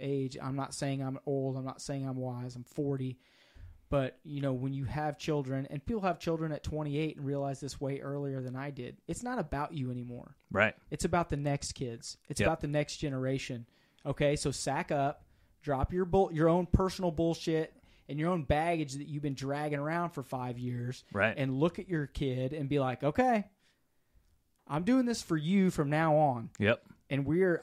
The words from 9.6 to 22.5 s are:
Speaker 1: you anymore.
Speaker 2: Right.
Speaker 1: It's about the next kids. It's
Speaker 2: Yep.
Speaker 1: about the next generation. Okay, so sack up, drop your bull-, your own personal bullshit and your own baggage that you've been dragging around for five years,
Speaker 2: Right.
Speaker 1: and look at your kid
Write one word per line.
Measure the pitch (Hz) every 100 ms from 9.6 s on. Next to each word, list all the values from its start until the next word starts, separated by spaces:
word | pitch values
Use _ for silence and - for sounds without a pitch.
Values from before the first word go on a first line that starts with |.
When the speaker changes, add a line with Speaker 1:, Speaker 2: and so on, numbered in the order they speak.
| 151
Speaker 1:
you | 165 127
anymore. | 123 120 120 - - -
Speaker 2:
Right. | 98 107 - -
Speaker 1:
It's | 151 185
about | 175 170
the | 147
next | 143 143 -
kids. | - 127 113 - - -
It's | -
Speaker 2:
Yep. | 104
Speaker 1:
about | 165
the | 151
next | 147 147 -
generation. | 151 135 131 135 - 123 117 _ _ _
Okay, | 143 139 147 147
so | 147
sack | 135 - 139 -
up, | 151 139 151 - _ _ _
drop | 147 135 143
your | 180
bull-, | 185 190 190
your | 160 165
own | 175 175
personal | - 190 180 180
bullshit | 156 165 160 - 160 156 - - - -
and | 147
your | 160
own | 180
baggage | 139 151 165 170 147
that | 135 147
you've | 147
been | 147
dragging | 127 135 143 151 147
around | 147 170 175
for | -
five | 131 131 127 120
years, | 123 123 120 127 -
Speaker 2:
Right. | 101 107 -
Speaker 1:
and | 135 131
look | 165 -
at | 190
your | 165 139
kid | - 139 127 131